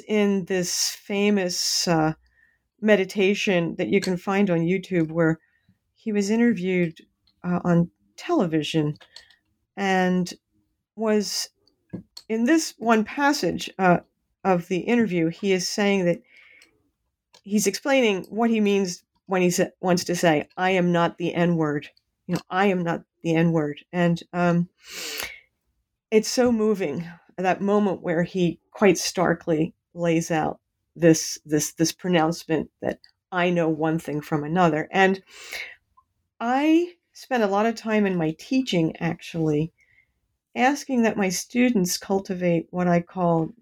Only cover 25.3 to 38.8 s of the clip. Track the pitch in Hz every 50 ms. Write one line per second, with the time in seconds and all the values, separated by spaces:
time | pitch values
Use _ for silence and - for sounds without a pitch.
25.3 | - - _ _ _ _ _ _ _ _ _ _ _ _ _ - 220 220 214 -
26.3 | - - 240 247 240 220 214 214 214 185 190 151 139 180 165 165 175 - _ _
27.3 | - - 185 185 180 - 196 196 202 208 208 196 170 - - 180 175 165 175 -
28.3 | - 190 175 170 165 - _ _ - - 220 196 170 165 - - - - 170 -
29.3 | 170 - - - 165 151 160 - - _ _ _ - 170 170 170 165 165 170 -
30.3 | 170 156 151 151 - - _ _ _ _ _ _ - 156 160 165 160 156 - -
31.3 | - - - 156 151 151 147 - - - 165 160 - _ - 180 180 165 156 160
32.3 | 170 - - - 160 147 - - _ - - - - - _ _ _ _ _ -
33.3 | - 180 175 180 180 175 165 160 160 147 156 160 156 165 - - 147 151 147 -
34.3 | 165 151 147 147 165 180 180 170 151 151 156 - - 190 190 190 190 190 - _
35.3 | - - - - - - - - - _ _ _ _ _ _ _ _ _ _ _
36.3 | _ - 226 233 254 269 294 311 320 330 349 349 - _ _ _ _ - - -
37.3 | 269 240 220 196 196 202 214 233 226 - - 220 214 214 208 196 185 175 160 156
38.3 | 160 - - - 262 262 262 - - 175